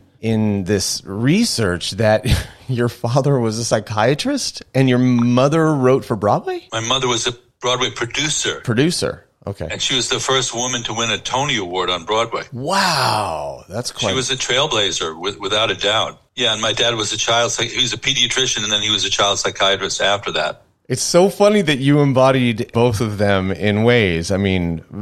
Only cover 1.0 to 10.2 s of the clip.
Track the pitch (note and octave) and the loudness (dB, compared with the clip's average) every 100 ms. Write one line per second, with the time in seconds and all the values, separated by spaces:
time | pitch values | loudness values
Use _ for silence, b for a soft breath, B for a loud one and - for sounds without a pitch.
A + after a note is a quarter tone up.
1 | - G2 B2 F#3+ A#3 - G2+ F2 - G2 | -8 -2 2 2 2 0 0 -2 -4 0
2 | A2 G#2+ A#2+ G2 - - - A#2+ A#2+ - | 2 2 2 0 -2 -12 -6 0 0 -2
3 | A#2 C3+ C#3 C#3 A2+ A2 A2+ A#2 G#2 G#2 | 0 2 2 2 2 -2 -2 -2 -2 2
4 | A#2 D3 B3+ C#4+ - - - C3 C3 B2 | 2 2 -2 -4 -6 -10 -4 0 4 4
5 | B2+ A#2+ A#2+ B2 C#3 E3 D#3 D3 B2+ C3+ | 4 4 4 4 4 4 2 4 4 4
6 | - A2 G2+ D3 F#4+ F#4 - A2 A2+ C3 | 2 0 2 0 -2 -8 -6 -6 -2 0
7 | B2+ A#2 B2 B2 _ _ B2+ D#3 B2 - | 0 -2 -4 -8 _ _ -4 -2 -2 -4
8 | A#2 - D3+ - G2+ D2 - A2+ D#3 E3+ | -6 -4 -2 -2 -4 -4 -2 2 2 0
9 | C2 - _ _ - F#2+ D#2+ - - C3 | -4 -6 _ _ -12 -8 -8 -6 -2 -2
10 | A#2+ A#2+ | -2 -2